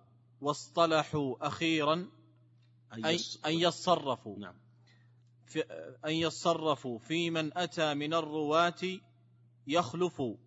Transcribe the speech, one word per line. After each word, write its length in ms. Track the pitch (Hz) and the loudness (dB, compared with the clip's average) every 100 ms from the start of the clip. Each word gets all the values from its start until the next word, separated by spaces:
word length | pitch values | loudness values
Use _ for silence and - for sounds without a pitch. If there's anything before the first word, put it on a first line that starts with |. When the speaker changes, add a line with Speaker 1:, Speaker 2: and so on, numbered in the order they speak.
| _ _ _ - | _ _ _ -8
Speaker 1:
"واصطلحوا 1040 | 143 147 - 175 165 156 147 151 139 120 147 | -4 -4 -2 2 4 4 2 0 -2 -2 -4
أخيرا 460 | - 165 160 147 165 170 - - _ _ _ _ _ - | -2 0 2 2 0 -2 -14 -20 _ _ _ _ _ -16
Speaker 2:
أن 120 | 113 156 | -6 -2
Speaker 1:
أن 120 | 170 | 0
Speaker 2:
يص-، 280 | - - 151 | -2 -6 -2
Speaker 1:
أن 80 | |
يصرفوا". 880 | 165 175 - - 165 143 120 113 101 | 2 2 2 2 2 2 -4 -6 -12
Speaker 2:
نعم. 160 | 95 - _ _ _ _ _ _ _ _ - | -12 -16 _ _ _ _ _ _ _ _ -10
Speaker 1:
في، 180 | 156 - 80 82 123 156 | -6 -6 -8 -14 -10 -4
"أن 60 | |
يصرفوا 880 | 160 160 - 175 165 156 139 127 117 | 0 0 0 2 2 2 0 -2 -8
في 300 | - 160 170 | -4 -2 0
من 280 | 165 156 180 | -2 -2 -2
أتى 360 | 175 - 156 | -4 0 0
من 200 | 143 147 | 0 0
الرواة 880 | 165 156 156 147 156 175 - 185 190 - _ _ _ _ _ - | -2 -2 -2 2 4 4 2 -6 -6 -12 _ _ _ _ _ -2
يخلف 540 | 160 120 165 175 - 127 101 | 0 0 0 0 0 -4 -4